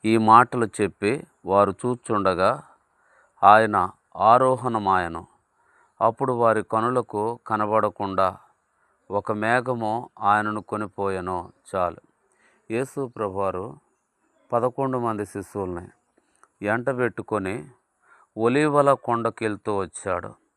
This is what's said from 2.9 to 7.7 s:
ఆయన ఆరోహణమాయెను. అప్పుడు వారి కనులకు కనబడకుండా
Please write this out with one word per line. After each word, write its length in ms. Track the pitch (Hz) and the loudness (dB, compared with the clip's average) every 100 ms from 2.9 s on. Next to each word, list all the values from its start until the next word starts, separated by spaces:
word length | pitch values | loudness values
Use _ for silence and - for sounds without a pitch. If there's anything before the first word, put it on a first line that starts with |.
| _ _ _ _ _ | _ _ _ _ _
ఆయన 460 | 98 107 110 101 92 - _ 80 | 6 6 6 0 -2 -6 _ 0
ఆరోహణమాయెను. 1080 | 101 123 131 127 123 113 101 92 85 82 - _ _ _ _ _ _ _ | 4 6 4 0 -4 -4 0 0 0 -8 -14 _ _ _ _ _ _ _
అప్పుడు 320 | 113 113 135 | -2 0 -4
వారి 300 | 120 113 110 | 2 2 2
కనులకు 760 | 98 110 113 127 110 104 110 120 - | 0 -2 0 -2 -4 -6 -6 -8 -6
కనబడకుండా 880 | 110 107 | -4 0